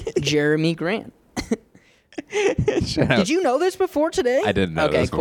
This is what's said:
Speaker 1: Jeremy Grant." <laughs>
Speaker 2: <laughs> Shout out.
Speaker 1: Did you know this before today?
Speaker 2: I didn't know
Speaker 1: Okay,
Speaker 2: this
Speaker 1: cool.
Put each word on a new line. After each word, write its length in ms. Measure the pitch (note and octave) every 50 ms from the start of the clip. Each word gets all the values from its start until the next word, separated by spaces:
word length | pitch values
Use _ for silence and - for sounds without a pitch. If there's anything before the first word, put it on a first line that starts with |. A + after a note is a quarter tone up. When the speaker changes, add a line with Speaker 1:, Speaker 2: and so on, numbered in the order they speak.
| - A4+ A4+ G4
Speaker 1:
Jeremy 540 | C#3+ C#3 D3 D3 D3 D3+ D3+ D#3 D#3 E3 E3
Grant." 380 | - D#3+ E3+ G#3+ A3 - - - _ _ _ -
<laughs> 160 | - - - E4+ - _ _ _ - _ _ _ _ _ _ - - - -
Speaker 2:
<laughs> 560 | - G#4 G4+ G4 - - - - B4+ F4+ -
Shout 240 | - - D#4+ - -
out. 60 | - -
Speaker 1:
Did 100 | - G3
you 140 | D#4 F#4
know 160 | F#4 C4 A#3+ D4
this 180 | F4 F#4+ -
before 340 | - F#4+ F4 - D4 D4+ E4
today? 320 | - F#4+ C#4+ B3 B3 C#4 F#4+
Speaker 2:
I 80 | -
didn't 220 | F#3+ G2 F#3+ F3 D#3+
know 120 | D#3 D#3
Speaker 1:
Okay, 120 | D3+ D3 D#3
Speaker 2:
this 80 | - -
Speaker 1:
cool. 100 | - D#3